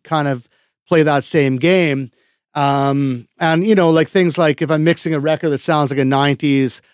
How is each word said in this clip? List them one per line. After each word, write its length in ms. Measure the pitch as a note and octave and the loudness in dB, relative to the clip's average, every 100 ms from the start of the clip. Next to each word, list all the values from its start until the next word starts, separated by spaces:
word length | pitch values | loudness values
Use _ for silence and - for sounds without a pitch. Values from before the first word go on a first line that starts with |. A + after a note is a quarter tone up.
kind 240 | - D#3 C#3+ | -6 -4 -2
of 200 | B2+ - _ _ _ - | -6 -10 _ _ _ -2
play 160 | E3 | 2
that 220 | D3+ C#3 | 2 0
same 320 | - D#3+ C3+ C3 | 0 0 0 0
game. 540 | E3 F#3 D#3+ C#3 B2+ _ _ _ _ | 0 2 0 -2 -6 _ _ _ _
Um, 720 | D3+ C#3+ C#3 C#3 C#3 C#3 A#2+ - - | -2 0 2 0 0 -2 -6 -12 -4
and, 260 | E3 E3 G#3 | -2 0 2
you 80 | |
know, 160 | G3 E3 | 2 4
like, 180 | D#3+ D3+ | 2 2
things 300 | F#3+ F3 F3+ | 0 0 2
like 240 | D#3 C#3 | 0 0
if 80 | D#3 | -2
I'm 140 | D#3 | 0
mixing 300 | D#3+ E3 E3 | 0 0 -2
a 60 | D3+ | -4
record 280 | D3+ D#3 D#3+ | -2 -2 -2
that 120 | C3+ | -2
sounds 280 | - D3+ C#3 | -2 0 0
like 100 | C#3 | 0
a 40 | |
nineties 800 | C3 C#3 C#3+ C#3 D3 C3+ C3 - - | 0 0 0 0 0 0 -2 -4 -14